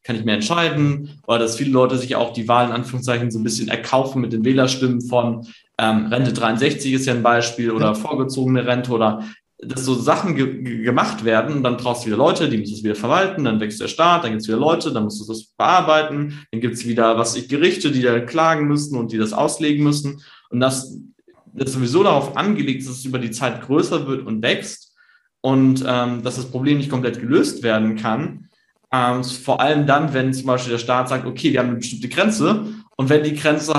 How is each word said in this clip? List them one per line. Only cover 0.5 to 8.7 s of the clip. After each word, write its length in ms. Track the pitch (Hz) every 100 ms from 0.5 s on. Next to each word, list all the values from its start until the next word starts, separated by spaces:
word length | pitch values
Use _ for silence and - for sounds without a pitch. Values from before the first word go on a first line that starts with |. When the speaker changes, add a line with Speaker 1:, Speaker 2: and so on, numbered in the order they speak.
| 170 165 147 147 143 - - -
Speaker 1:
Oder 140 | 117
dass 160 | 113 -
viele 160 | 139
Leute 260 | 131 127 127
sich 180 | 120 113
auch 180 | 117
die 140 | 117 110
Wahlen 220 | 120 123
in 60 | 117
Anführungszeichen 560 | 127 127 127 120 120
so 80 | 110
ein 40 |
bisschen 260 | 113 110 110
erkaufen 520 | - - 131 135 131
mit 120 | 113
den 100 | 113
Wählerstimmen 580 | 120 131 127 - 127 120
von, 460 | - 123 120 113 - - _ -
ähm, 300 | 113 107 107
Rente 260 | 120 131
dreiundsechzig 580 | 113 113 110 143 - 135
ist 140 | 131 131
ja 80 |
ein 100 | 120
Beispiel 480 | 113 120 120 - 117
oder 160 | 110 107
Speaker 2:
Ja. 60 |
Speaker 1:
vorgezogene 720 | 107 151 131 131 135 131 127
Rente 260 | 117